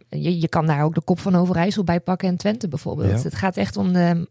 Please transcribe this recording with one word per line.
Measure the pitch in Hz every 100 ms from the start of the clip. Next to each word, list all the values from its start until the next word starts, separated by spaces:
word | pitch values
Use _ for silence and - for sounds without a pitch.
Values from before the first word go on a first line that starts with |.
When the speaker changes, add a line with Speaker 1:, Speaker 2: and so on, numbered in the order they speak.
| _
Speaker 1:
je, | 147 151 175
je | 160
kan | 170 156
daar | 147
ook | 151
de | 165
kop | - 175
van | 196 180
Overijssel | 180 165 185 214
bij | 175 175
pakken | 185 185 190
en | 180
Twente | 208 233 180
bijvoorbeeld. | - - - 98
Speaker 2:
Ja. | 107
Speaker 1:
Het | 151
gaat | - 190 202
echt | 196 202
om | 190
de | 180 170 170 170